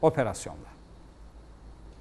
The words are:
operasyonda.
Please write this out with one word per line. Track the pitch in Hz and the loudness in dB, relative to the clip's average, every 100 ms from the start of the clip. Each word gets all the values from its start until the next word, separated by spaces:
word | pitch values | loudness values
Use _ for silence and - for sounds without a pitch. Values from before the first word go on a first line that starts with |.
operasyonda. | 156 147 113 95 - 73 - - - - - - - - - - - - - - | 6 8 2 2 -6 -10 -12 -16 -18 -18 -18 -18 -16 -16 -18 -16 -16 -16 -16 -16